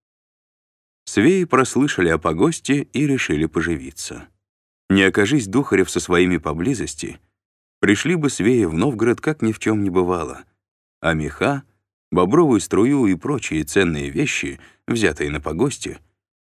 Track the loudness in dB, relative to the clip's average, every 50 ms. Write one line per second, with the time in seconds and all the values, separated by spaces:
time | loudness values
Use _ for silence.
0 | _ _ _ _ _ _ _ _ _ _ _ _ _ _ _ _ _ _ _ _
1 | _ -6 -2 2 4 4 4 2 2 2 2 2 2 2 2 0 0 0 0 0
2 | 0 2 0 0 0 -2 0 2 2 0 0 -2 -2 -2 -2 -2 -2 -4 -4 -2
3 | 0 0 0 -2 -2 -2 -2 -2 -2 -2 -2 -2 -2 -2 -4 -6 -8 -12 -14 -14
4 | -14 -12 -14 -14 -16 -20 _ _ _ _ _ _ _ _ _ _ _ 2 4 4
5 | 4 4 4 2 2 2 2 0 0 0 -2 -2 0 2 2 2 2 0 -2 -4
6 | -2 0 2 2 4 2 0 -2 -2 -4 -4 -4 -2 -4 -4 -4 -6 -8 -10 -10
7 | -12 -12 -14 -16 _ _ _ _ _ _ _ _ _ _ _ _ 2 2 2 2
8 | 2 0 0 0 0 -2 -2 0 2 2 4 4 2 2 0 0 0 0 0 0
9 | 0 0 0 0 -2 -4 -4 -2 -2 -2 -2 -2 -2 -2 0 0 0 0 0 0
10 | 0 0 0 -2 -4 -6 -10 -14 -20 _ _ _ _ _ _ _ _ _ _ _
11 | -2 -2 -2 -2 -2 -6 -4 -2 -2 -2 -2 -4 -8 _ _ _ _ _ _ _
12 | _ _ 0 0 2 4 4 4 4 4 4 2 0 0 0 2 2 4 2 2
13 | 2 2 0 0 -2 -4 -6 -6 -6 -6 -4 -4 -4 -2 0 2 2 2 0 -2
14 | -6 -6 -4 -4 -2 -2 -2 -4 -6 -8 -10 -12 -16 -20 _ _ _ -4 -2 0
15 | 0 0 0 -2 -4 -4 -6 -6 -6 -6 -4 -2 -2 -2 -2 -6 -10 -12 -12 -14
16 | _ _ _ _ _ _ _ _ _